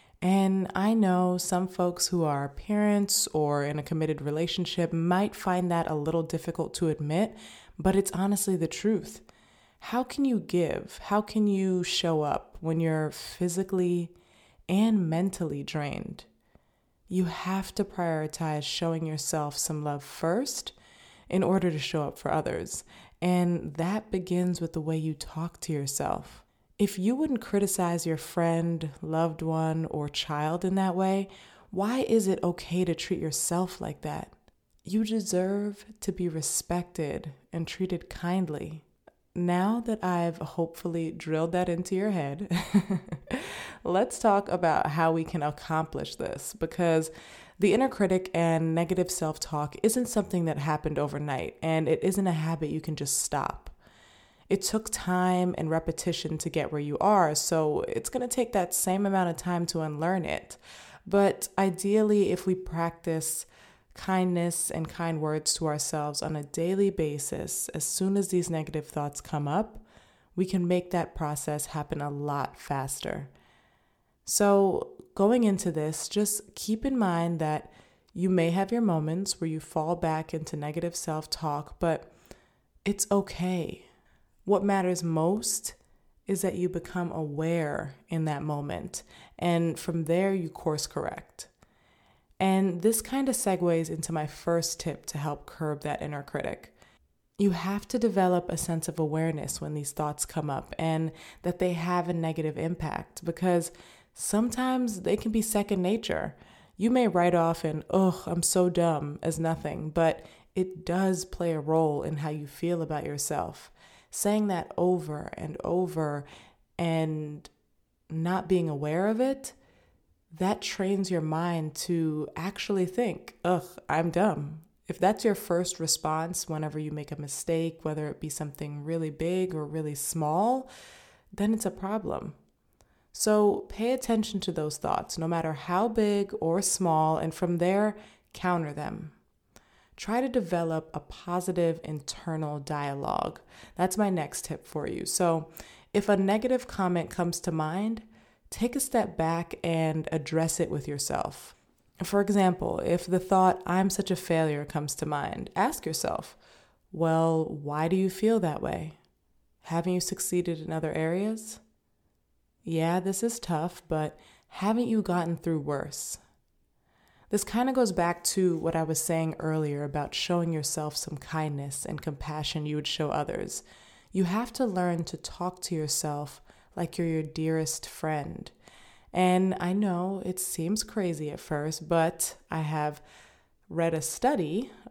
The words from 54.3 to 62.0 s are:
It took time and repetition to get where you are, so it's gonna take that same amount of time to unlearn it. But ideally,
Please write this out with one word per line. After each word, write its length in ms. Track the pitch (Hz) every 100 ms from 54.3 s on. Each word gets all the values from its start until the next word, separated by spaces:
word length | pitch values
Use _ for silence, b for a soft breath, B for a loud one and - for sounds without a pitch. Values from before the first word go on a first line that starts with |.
| b -
It 140 | 190
took 280 | - 220 220
time 640 | - - 180 180 180 180 -
and 140 | 160
repetition 640 | 160 160 160 - 165 156 156
to 120 | 165
get 200 | 160 143
where 100 | 147
you 180 | 147 147
are, 360 | 190 208 165
so 500 | 151 - 165 156 147 -
it's 220 | - 220
gonna 180 | 254 247
take 240 | 254 233
that 220 | 208 175
same 320 | - - 190 202
amount 240 | 190 180
of 60 | 165
time 300 | 180 175 170
to 140 | 170
unlearn 440 | 156 151 165 185
it. 340 | 151 - - - B B B B -
But 420 | 202 196 - - -
ideally, 720 | 196 165 196 214